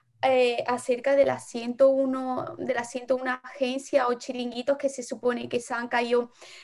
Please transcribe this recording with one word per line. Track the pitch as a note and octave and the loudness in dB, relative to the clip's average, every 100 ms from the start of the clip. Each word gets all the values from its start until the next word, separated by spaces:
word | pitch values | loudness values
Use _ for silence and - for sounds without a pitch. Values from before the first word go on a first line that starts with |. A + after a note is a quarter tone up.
| _ _ | _ _
eh, | C4+ C4 B3 A#3 - | 2 4 4 2 -2
acerca | B3 - A#3+ C4 C#4 | -2 0 0 4 4
de | C4+ | 4
las | B3 - | 2 -6
ciento | A#3 A#3 B3 C4+ | -8 -4 4 6
uno, | C4+ C4+ C4 C4 B3+ - - | 6 2 0 -2 -4 -6 -6
de | - | -4
las | A#3+ A#3+ | -4 -4
ciento | B3+ B3 B3+ | -6 -2 -2
una | C4 B3+ | -2 -6
agencias | - - B3+ C4+ - C#4 B3 | -8 -4 -2 -2 0 2 2
o | A#3+ | 0
chiringuitos | - B3 A#3+ A#3+ B3 C#4 | -4 -6 -6 -4 -2 0
que | C#4 | -2
se | - | -4
supone | A#3+ A3 B3 A#3+ A#3 | -8 -4 -2 -2 -4
que | B3 | -6
se | A#3+ A#3 | -4 -6
han | A#3+ | -2
caído | A#3+ A#3+ A#3+ A#3+ _ - - | -2 2 0 0 _ -20 -20